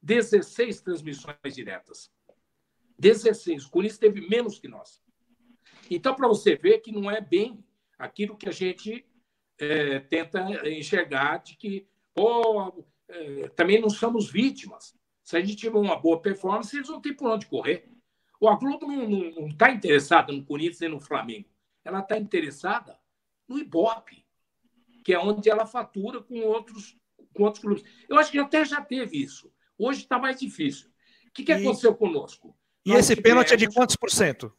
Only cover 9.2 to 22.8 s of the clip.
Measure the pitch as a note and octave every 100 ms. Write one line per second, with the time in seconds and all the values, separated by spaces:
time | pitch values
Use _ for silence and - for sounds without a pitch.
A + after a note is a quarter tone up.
9.2 | _ _ _ _ D3 D#3 C#3+ C#3 C#3 E3
10.2 | E3 F#3+ F#3+ G#3 D3+ D#3 D3+ F#3+ D#3+ C#3
11.2 | C#3+ E3 - - G#3+ G3 _ _ _ -
12.2 | G#3+ A#3 A3+ G#3+ F#3+ F3+ - _ _ F3+
13.2 | D3+ C#3 - - E3 G#3+ A3+ G#3 A#3 A#3
14.2 | G3+ C#3+ C4 - - - - _ _ _
15.2 | - E3+ F#3+ G#3 A3+ G#3+ G3+ D#3 D#3+ E3
16.2 | G3+ F#3+ F#3 G#3+ G#3+ C#4+ C#4 D#4 D4 D4
17.2 | B3+ A3 - B2 A#2+ F3 _ _ _ _
18.2 | _ _ A3 - C4+ D4 D4 C#4+ A3 G3
19.2 | E3+ E3 D3+ D3 A#3+ A#3+ F#3 D3 C#3 E3
20.2 | D3 C#3+ C#3 D3 E3 - E3 D3+ - C#3+
21.2 | A2+ G#2+ G2+ _ _ _ - F#3+ F#3+ A3
22.2 | G#2 F3+ D3+ C#3 F#3 A#3